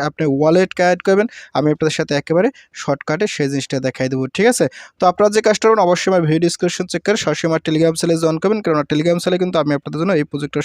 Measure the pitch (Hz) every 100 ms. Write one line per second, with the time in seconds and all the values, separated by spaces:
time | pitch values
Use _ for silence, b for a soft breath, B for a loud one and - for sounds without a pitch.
0 | 147 - 156 139 156 175 185 - 180 180
1 | - 196 214 B B 139 151 151 156 -
2 | 151 143 - 165 226 - b - - 139
3 | - 151 - - 139 139 - 135 131 -
4 | 131 131 131 - 220 240 135 B B B
5 | 185 175 208 214 214 208 220 220 175 175
6 | - 185 156 160 170 - 175 - 180 175
7 | - 220 - 147 165 160 165 156 165 160
8 | 170 160 160 156 190 214 196 151 143 151
9 | 170 175 - 180 180 175 147 143 147 147
10 | 180 170 147 143 147 147